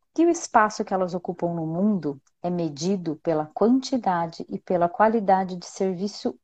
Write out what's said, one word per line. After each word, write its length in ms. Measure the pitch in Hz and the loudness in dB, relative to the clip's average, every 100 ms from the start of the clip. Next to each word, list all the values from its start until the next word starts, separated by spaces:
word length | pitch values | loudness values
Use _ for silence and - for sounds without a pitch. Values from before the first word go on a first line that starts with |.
| _ | _
que 120 | - 339 | 2 2
o 40 | |
espaço 540 | 339 - 240 214 - | 2 0 2 2 0
que 100 | 208 | -4
elas 200 | 190 185 | -2 -2
ocupam 400 | 180 - 175 175 | -4 -6 -4 -4
no 120 | 170 160 | -2 -4
mundo 540 | 165 208 202 151 135 _ _ | 0 2 2 -2 -6 _ _
é 80 | 175 | -4
medido 640 | 175 165 143 170 196 170 151 | -2 -2 -2 -2 -2 -2 -4
pela 280 | - 156 151 | -2 -2 -2
quantidade 1000 | - 208 262 262 262 202 175 165 - - | 2 4 4 2 -2 0 0 -2 -6 -10
e 80 | 196 | -10
pela 320 | - 180 170 | -2 0 0
qualidade 680 | - 220 226 190 190 190 185 | 4 2 4 4 2 2 -6
de 100 | - | -10
serviço 720 | - 190 175 202 - - - | -4 -2 -2 -6 -4 -6 -6